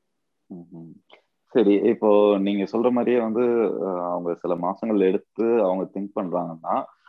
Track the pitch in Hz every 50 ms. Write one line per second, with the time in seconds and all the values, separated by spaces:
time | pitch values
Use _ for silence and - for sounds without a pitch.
0 | _ _ _ _ _ _ _ _ _ _ 98 87 85 82 82 82 82 82 - -
1 | _ _ - _ _ _ _ _ _ _ - 113 104 101 101 95 - 120 110 -
2 | 107 107 104 104 104 104 101 98 98 101 101 101 95 - - 117 117 123 123 120
3 | 113 117 123 123 113 113 107 120 123 120 117 117 107 90 - - 87 95 90 90
4 | 87 87 87 87 85 87 85 - - 90 87 87 87 92 98 - 117 113 107 98
5 | 95 92 95 98 - _ - 101 113 117 120 113 101 90 92 95 90 - - 98
6 | 101 98 - 107 95 85 87 87 85 85 82 82 85 87 107 135 - - _ _
7 | _